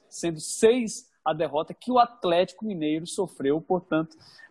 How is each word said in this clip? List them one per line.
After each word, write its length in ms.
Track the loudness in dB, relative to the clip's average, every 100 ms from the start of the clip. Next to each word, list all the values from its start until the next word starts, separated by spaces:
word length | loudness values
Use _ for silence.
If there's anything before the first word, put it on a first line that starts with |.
| _
sendo 320 | -6 -6 -6
seis 720 | -8 4 4 4 0 -8 -16 _
a 120 | -4
derrota 400 | -2 -2 -2 -4 -10
que 140 | 0
o 60 | 2
Atlético 640 | 2 0 0 2 2 -2
Mineiro 420 | -8 -4 -2 -2 -4
sofreu. 540 | -6 -6 -4 -2 -2
Portanto, 560 | 0 -4 0 -2 -2 -8 -20 -20 -20